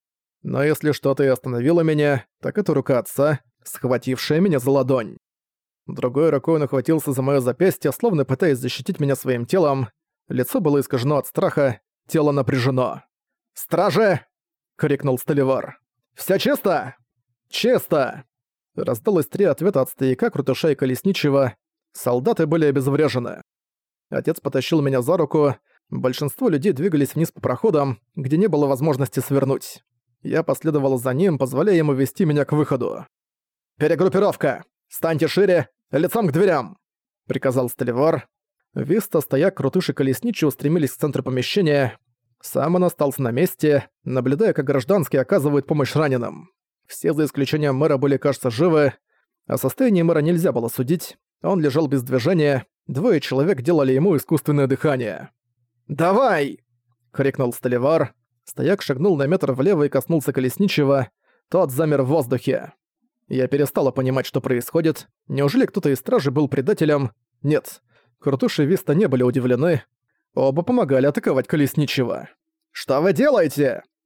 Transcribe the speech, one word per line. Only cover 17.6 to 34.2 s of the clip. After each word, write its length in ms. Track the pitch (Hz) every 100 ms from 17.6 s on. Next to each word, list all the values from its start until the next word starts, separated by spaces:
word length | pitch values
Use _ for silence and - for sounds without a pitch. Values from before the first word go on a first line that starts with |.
| 233 247 - 156 123 - - _ _ _ _ -
Раздалось 520 | - 120 220 180 -
три 180 | - 190
ответа 360 | 131 175 139
от 80 | 131
стояка, 400 | - 135 127 156
крутыша 420 | - 135 127 160
и 40 | 135
колесничего. 800 | 131 123 190 190 147 139 127 - _ _ _
Солдаты 560 | - 123 123 143 156 156
были 180 | 165 147
обезврежены. 760 | 139 135 139 151 127 117 87 - _ _ _ _ _ _
Отец 300 | 64 - 160
потащил 420 | - 135 - 160
меня 200 | 139 131
за 160 | 120 185
руку. 400 | 147 156 143 120 _ _ _
Большинство 580 | - 127 127 143 - 247
людей 240 | 147 196
двигались 440 | 135 185 151 135 147
вниз 160 | 160
по 100 | -
проходам, 580 | 135 123 220 151 139 120 _ -
где 220 | 131 156
не 100 | 214
было 180 | 151 143
возможности 520 | 127 156 131 131 135
свернуть. 640 | - 139 135 135 - - _ _ _ _
Я 220 | - 135
последовал 540 | 147 135 160 147 135 131
за 160 | 127
ним, 240 | 127 190 143
позволяя 380 | 131 131 202 170
ему 180 | 151
вести 300 | 135 135 -
меня 220 | 170 147 139
к 80 |
выходу. 520 | 151 143 131 - - - _ _ _ _ _ _ -
«Перегруппировка! 840 | 151 160 185 190